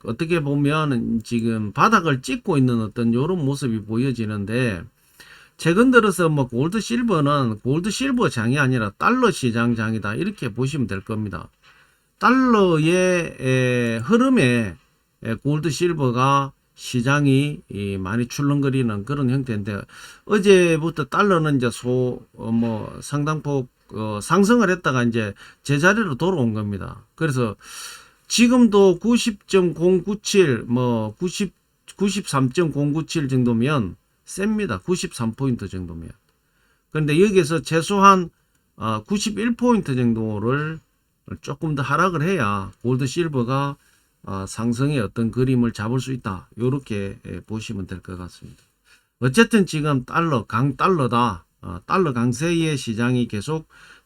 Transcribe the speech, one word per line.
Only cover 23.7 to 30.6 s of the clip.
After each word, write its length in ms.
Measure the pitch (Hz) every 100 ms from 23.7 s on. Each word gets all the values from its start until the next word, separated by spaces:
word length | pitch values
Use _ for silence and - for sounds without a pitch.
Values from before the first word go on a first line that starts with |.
| _ _
어, 260 | 101 110 104
상승을 480 | - 180 196 240 190
했다가 340 | 180 160 131
이제 300 | 120 117 104 - - _
제자리로 520 | - 143 180 208 196 123
돌아온 380 | 170 175 117
겁니다. 500 | 107 104 98 87 90 -
그래서 420 | - 160 131 113 101 - - - - - _ -
지금도 720 | - 240 247 233 202 196 175
구십 480 | 214 240 233 202 -
점 260 | 190 180
공구칠, 880 | 151 175 185 180 214 - 202 165 117